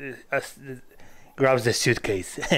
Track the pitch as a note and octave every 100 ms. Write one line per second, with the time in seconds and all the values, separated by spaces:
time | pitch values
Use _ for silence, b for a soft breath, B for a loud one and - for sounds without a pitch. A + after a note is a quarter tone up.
0 | C#3 B2 - C#3 - - C#3 C3 - -
1 | b b b - C3+ C3 A#2 G#2+ - A#2
2 | - G2 F2+ - -